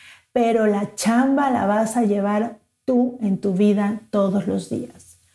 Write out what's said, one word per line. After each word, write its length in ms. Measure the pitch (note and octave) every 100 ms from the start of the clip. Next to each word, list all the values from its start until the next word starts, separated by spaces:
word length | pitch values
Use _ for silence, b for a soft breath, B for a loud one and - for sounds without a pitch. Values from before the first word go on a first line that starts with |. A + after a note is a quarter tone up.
| B B B
pero 340 | B3 A#3 A3+ G#3+
la 300 | G3+ G#3 -
chamba 540 | G#3+ A#3 C4+ C#4 C#4
la 160 | B3 G3
vas 300 | G#3 A3 B3
a 60 |
llevar 560 | G#3+ G3+ G3+ G#3+ A#3 - _ _
tú 340 | - B3 B3 -
en 180 | G#3+ F#3+
tu 140 | G3+
vida 480 | F#3 G#3 G3+ G3+ A3 -
todos 380 | G#3 G3 G3 F#3+
los 200 | F#3+ -
días. 500 | - - - - - b